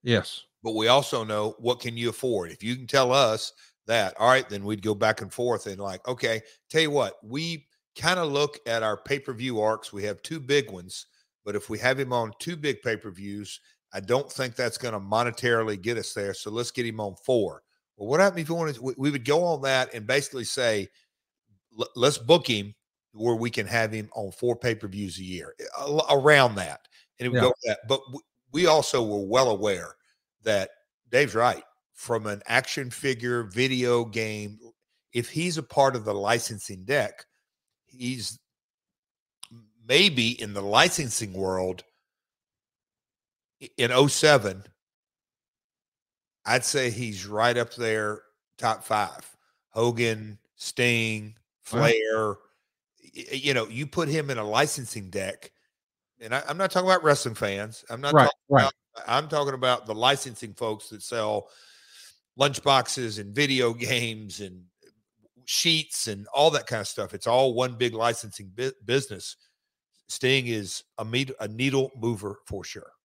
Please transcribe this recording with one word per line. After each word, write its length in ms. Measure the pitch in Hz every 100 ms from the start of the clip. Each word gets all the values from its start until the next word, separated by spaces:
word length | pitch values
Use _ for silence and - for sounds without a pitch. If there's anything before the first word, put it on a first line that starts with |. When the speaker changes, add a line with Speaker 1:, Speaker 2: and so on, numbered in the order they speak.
Speaker 1:
Yes. 420 | 123 113 - - - _
Speaker 2:
But 120 | 113
we 140 | 107 110
also 360 | 131 - 127
know 300 | 110 107 107 -
what 220 | 117 123
can 160 | 120 117
you 140 | 117
afford. 400 | 104 131 110 85
If 120 | -
you 140 | 110 127
can 100 | 120
tell 280 | 139 127
us 380 | 135 123 110 - _ _ _ -
that, 280 | 113 95 -
all 80 | 113
right, 180 | 131 127
then 160 | 101
we'd 200 | 101 107
go 120 | 104
back 280 | 101 107 107
and 100 | 98
forth 340 | - 123 110 107
and 120 | 95
like, 260 | 98 92 123
"Okay, 360 | 123 123 110 - _ _
tell 140 | 156
you 80 | 156
what, 240 | 143 107 -
we 440 | 107 131 165 165 _ _ _
kinda 280 | - 139 185
look 360 | 160 139 147 - -
at 160 | 113
our 160 | 110 104
pay-per-view 600 | - 139 135 113 131 113
arcs. 320 | 107 110 -
We 120 | 101
have 160 | 104 98
two 180 | - 160
big 320 | 131 143 127
ones, 360 | 95 90 - - _ _ _ 104
but 100 | 104
if 140 | -
we 80 | 107
have 200 | 123 131
him 140 | 131
on 200 | 123 113 -
two 160 | - 170
big 260 | 147 -
pay-per-views, 800 | 120 110 104 90 101 101 98 - _ _ _
I 60 | 98
don't 300 | 98 123 143
think 240 | - 127
that's 220 | 117 123 -
gonna 240 | 123 107
monetarily 800 | 98 110 120 113 123 117 110 104
get 160 | 98 117
us 160 | -
there. 220 | - 101
So 160 | 95 -
let's 200 | 110 120
get 140 | -
him 160 | 117 110
on 140 | 104 92
four." 380 | - 127 92 - _ _ _ _
Well, 120 | 104
what 120 | 151
happened 200 | 196 175
if 100 | 151
you 40 |
wanted 200 | 165 160
to, 80 | 127
we, 120 | 127 127
we 120 | 139
would 140 | 139
go 180 | 117 151
on 180 | 175 156
that 320 | 135 131 127
and 120 | 120 104
basically 380 | 135 139 131
say, 440 | 110 - 120 107 95 _ _ _ _ _ _ 101 _ 110
"L-, 100 | 117 -
let's 220 | 127 -
book 280 | 120 170 -
him 280 | 107 101 - _ _ _
where 220 | 107 113
we 140 | 113 117
can 160 | 117 98
have 260 | 117 110
him 180 | 110 104
on 160 | - 98
four 260 | - 123 120
pay-per-views 600 | 123 110 104 98 98 85
a 60 |
year," 300 | 92 90 73 - - -
a-, 220 | 143 147 147
around 440 | 143 139 147 127 104
that. 300 | 85 71 _ _ _ _
And 80 | 123
it 40 |
would 60 | 123
Speaker 1:
Yeah. 60 |
Speaker 2:
go 60 | 123
with 140 | 123
that. 240 | 117 104 113
But 120 | 135 -
w-, 180 | 139 _ _ _
we 140 | 147 175
also 360 | 156 135 131
were 240 | 110 104 98
well 240 | 123 127
aware 460 | 104 104 92 82 - _ _ _ _
that 260 | 113 104 95 _ _ _ _
Dave's 240 | 120 143
right. 280 | 104 123 82 - _ _
From 340 | - - 117 107
an 140 | 104 -
action 440 | 117 131 - 127
figure, 520 | - 139 120 123 123
video 640 | 110 92 131 127 123 120 113
game, 520 | 110 110 107 104 107 117 _ _ _ _
if 160 | 120 117
he's 300 | 156 180 160
a 40 |
part 320 | 131 - 135
of 120 | 127 107
the 80 |
licensing 720 | 101 101 117 - 104 - 95 95
deck, 400 | 139 101 - - _ _ _ _ _
he's 540 | _ 131 123 127 110 117 _ _ _ _ _ _ _ _ _ _ - 117 110 _ 113
maybe 540 | 139 196 127 117 120
in 140 | 110
the 80 | 101
licensing 720 | 98 110 175 - 131 - 107
world 500 | 92 95 92 92 90 - _ _ _ _ _ _ _ _ _ _ _ _ _ _ _ _ _
i-, 60 | - -
in 160 | 120
oh 140 | 127 143
seven, 580 | - 156 143 101 95 - _ _ _ _ _ _ _ _ _ _ _ _ _ _ _ _ _ -
I'd 180 | 123
say 240 | - 143 123
he's 380 | 113 120 101 98
right 320 | 104 120 120
up 160 | 117
there, 480 | - 113 110 107 107 _ _ _ -
top 260 | 120 107
five. 540 | - 107 98 - - _ _ _ _
Hogan, 680 | 110 120 117 120 110 107 104 _ _
Sting, 800 | - - 120 117 113 110 107 110 _ _ -
Speaker 1:
Right. 240 | 120 117
Speaker 2:
Flair. 340 | 113 110 110 107 98 _ _ _ _ _ _ -
Y-, 100 | - -
y-, 100 | 135
you 100 | 143
know, 160 | 127 110
you 180 | 117 147
put 220 | - 156
him 220 | 160 143
in 80 | 120
a 60 |
licensing 640 | 107 110 143 - 120 110 95
deck, 420 | 95 95 - - _ _ _ _ _ _ _
and 160 | 113
I, 80 | 127 -
I'm 80 | 156
not 140 | 190
talking 180 | 185 185
about 160 | 185
wrestling 300 | 156 143 123
fans. 500 | 110 107 98 107 110 -
I'm 100 | 117
not 140 | 143
Speaker 1:
Right, 100 | 151
Speaker 2:
talking 140 | 135 - _
Speaker 1:
right. 140 | 139
Speaker 2:
about 120 | 135 - _ - -
I'm 220 | 123 156
talking 260 | 151 139
about 320 | 131 127 123 110
the 80 |
licensing 600 | 107 123 139 135 110 113
folks 340 | 98 117 107 -
that 140 | 107
sell 460 | - 120 107 104 - - - - - - - _ _ -
lunchboxes 800 | 143 135 143 135 123 - 117 104
and 160 | 101
video 400 | 104 143 131 120
games 680 | 117 123 127 117 110 107 92
and 220 | 98 92 90 _ _ _ _ _ _ _
sheets 640 | 123 - 170 160 156 - -
and 200 | 101 104
all 180 | 135 156
that 160 | 147 117
kind 140 | 117
of 80 | 98
stuff. 240 | - 98
It's 140 | 101 -
all 280 | 123 135
one 200 | 117 127
big 180 | 117 120
licensing 580 | 110 117 117 107 - 98
bu-, 180 | 95 131 -
business. 520 | 101 135 135 95 - - _ _ _ _ _ _ _
Sting 380 | - 127 135 120
is 360 | 113 98 - - -
a 60 |
meet-, 280 | 110 123 135 131
a 80 | 107
needle 420 | 110 135 135 131 127
mover 420 | 113 110 101 101 -
for 180 | 101
sure. 280 | 82 - - _